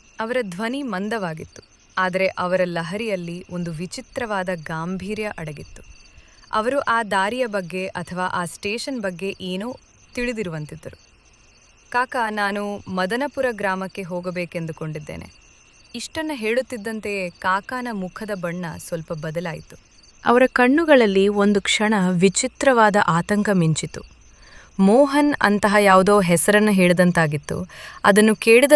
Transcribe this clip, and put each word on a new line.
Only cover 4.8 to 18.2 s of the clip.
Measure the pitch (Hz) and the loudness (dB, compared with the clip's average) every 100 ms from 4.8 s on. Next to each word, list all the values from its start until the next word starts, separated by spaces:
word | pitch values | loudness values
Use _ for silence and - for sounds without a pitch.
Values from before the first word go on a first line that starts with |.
| 170 190 190 214 214 - | -8 -8 -8 -8 -8 -10
ಅಡಗಿತ್ತು. | 160 147 - - - - _ - - _ _ | -12 -14 -16 -20 -20 -20 _ -20 -20 _ _
ಅವರು | 214 226 277 | -2 0 0
ಆ | - 233 | 0 -2
ದಾರಿಯ | 214 196 196 247 240 | 0 0 0 -2 -4
ಬಗ್ಗೆ | 202 170 185 190 | -4 -6 -8 -8
ಅಥವಾ | 175 165 180 185 | -10 -10 -6 -4
ಆ | 180 | -4
ಸ್ಟೇಷನ್ | 175 - 208 233 - 254 | -6 -8 -8 -6 -6 -6
ಬಗ್ಗೆ | 196 170 196 - | -6 -6 -8 -8
ಏನೋ | 185 185 233 262 _ _ _ | -8 -8 -8 -14 _ _ _
ತಿಳಿದಿರುವಂತಿದ್ದರು. | 247 247 226 185 160 151 156 - - _ _ _ _ _ _ _ _ _ | -6 -6 -4 -6 -8 -10 -14 -16 -20 _ _ _ _ _ _ _ _ _
"ಕಾಕ, | 240 254 262 220 | -4 -2 -2 -4
ನಾನು | 214 202 208 208 202 - | -2 -2 -2 -6 -8 -8
ಮದನಪುರ | 185 185 240 285 277 254 | -4 -2 -2 -4 -2 -4
ಗ್ರಾಮಕ್ಕೆ | 208 202 190 190 - | -2 -4 -4 -6 -10
ಹೋಗಬೇಕೆಂದುಕೊಂಡಿದ್ದೇನೆ." | 175 180 180 180 170 175 160 160 160 151 147 - - _ _ _ _ _ _ | -10 -8 -6 -8 -8 -8 -10 -8 -10 -10 -12 -14 -16 _ _ _ _ _ _
ಇಷ್ಟನ್ನ | 240 - 320 311 | -14 -10 -8 -6
ಹೇಳುತ್ತಿದ್ದಂತೆಯೇ | 277 214 240 247 247 214 220 208 202 180 | -4 -2 -2 -4 -8 -8 -8 -6 -6 -6
ಕಾಕನ | - 190 196 - 254 240 | -4 -2 -2 -2 -8 -6
ಮುಖದ | 208 180 - | -6 -8 -10